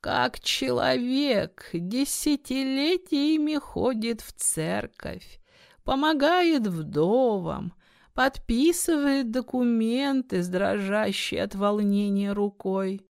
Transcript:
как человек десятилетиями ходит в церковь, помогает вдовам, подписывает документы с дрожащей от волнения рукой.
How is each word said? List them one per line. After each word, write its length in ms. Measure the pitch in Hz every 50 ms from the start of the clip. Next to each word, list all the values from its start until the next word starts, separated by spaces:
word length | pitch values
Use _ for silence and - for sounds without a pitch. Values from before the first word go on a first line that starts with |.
как 400 | - - - - 247 254 - -
человек 1300 | - - - - 277 262 247 240 - - 262 262 240 247 254 269 294 285 240 202 165 - _ - - - -
десятилетиями 1800 | 170 175 180 208 247 277 277 - - - 302 294 277 _ - 247 269 269 262 269 269 277 311 359 359 370 - - 285 277 302 311 311 302 302 302
ходит 640 | 285 - - - - 185 240 262 220 214 233 233 220
в 120 | - - -
церковь, 1080 | _ - - - - 156 165 180 202 - - _ _ - - - 180 - - - - - _ _ - - - - _ _
помогает 800 | - - 269 285 311 320 294 277 302 349 359 359 339 320 285 220
вдовам, 1080 | 208 180 160 160 151 - 143 156 175 214 254 262 240 220 196 175 160 151 - - 175 - - _ _ _ _ _ _ _
подписывает 1160 | - 254 269 269 - - - 233 233 269 330 349 339 - - 339 294 285 285 277 277 269 233
документы 1120 | 220 254 240 - - 254 247 240 233 226 220 226 233 254 277 285 277 269 247 - - 185 175
с 60 | 180
дрожащей 920 | 180 180 196 196 196 208 196 190 202 208 214 202 196 196 - - - - 190
от 120 | 208 208
волнения 800 | 196 196 202 208 208 214 202 202 202 208 202 196 196 202 202 202
рукой. 760 | 202 202 208 202 _ - 190 190 190 190 190 190 190 - _